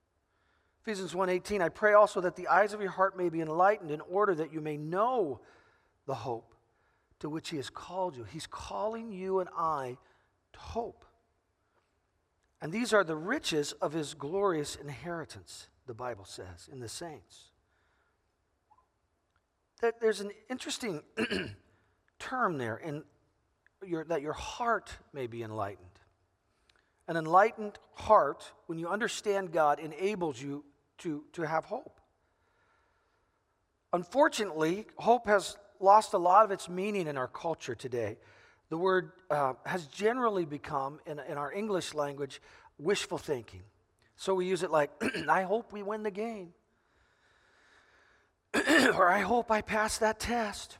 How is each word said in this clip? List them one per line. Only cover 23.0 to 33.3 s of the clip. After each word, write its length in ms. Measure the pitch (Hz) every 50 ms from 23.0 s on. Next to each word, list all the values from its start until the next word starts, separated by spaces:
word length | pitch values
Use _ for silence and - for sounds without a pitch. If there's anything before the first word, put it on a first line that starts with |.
| 160 - _ _ _ _ _ _ _ _ _ _ _ _ _ _ 196
your, 200 | 190 170 160 156
that 180 | 151 170 151 139
your 100 | 151 147
heart 640 | - - - - - 240 233 226 196 - - - - - _ -
may 140 | 147 127
be 160 | 117 117 117 117
enlightened. 420 | 107 107 110 104 98 101 - 90 90 - _ _ _ _ _ _ _ _ _ _ _ _ _ _ _ _ _ _ _ _ _ _
An 100 | - 165
enlightened 600 | 165 160 160 160 185 202 233 233 226 214 208 202 - - _ _
heart, 580 | - - - 214 196 156 139 170 - - - - - _
when 120 | - 165 165
you 80 | 165
understand 640 | 170 185 208 233 208 - - - 214 196 196 190 180
God, 300 | 160 170 156 147 147 143
enables 600 | 160 151 156 143 190 196 214 190 175 160 135 117 139
you 200 | 143 143 147 147 - _ _ _ _ _ -
to, 260 | - 180 151 147 151 - -
to 80 | -
have 240 | 165 151 160 160 -
hope. 360 | - - 254 302 - - _ _ _ _ _ _ _ _ _ _ _ _ _ _ _ _ _ _ _ _ _ _ _ _ _ _ _